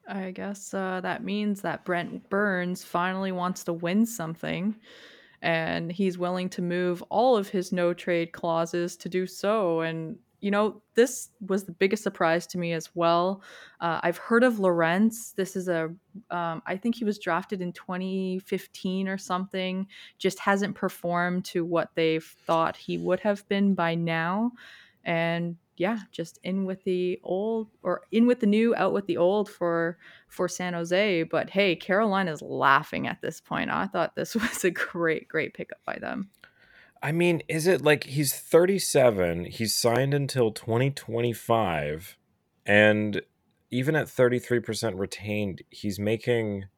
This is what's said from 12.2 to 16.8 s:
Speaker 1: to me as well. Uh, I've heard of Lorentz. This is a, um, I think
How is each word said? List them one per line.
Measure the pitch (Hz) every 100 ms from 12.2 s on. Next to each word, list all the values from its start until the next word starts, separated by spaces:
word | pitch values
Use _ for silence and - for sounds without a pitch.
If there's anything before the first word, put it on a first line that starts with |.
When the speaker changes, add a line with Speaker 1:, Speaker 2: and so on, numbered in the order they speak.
| 170 170 170
Speaker 1:
to | 180
me | 170
as | 165 - 175
well. | 170 170 180 196 - - - _
Uh, | 170 160
I've | 175 170
heard | - 233
of | 247 220
Lorentz. | 190 170 165 180 220 226 -
This | - 190 190
is | 180
a, | 165 160 170 _ 190 _
um, | 175 170 160 -
I |
think | 185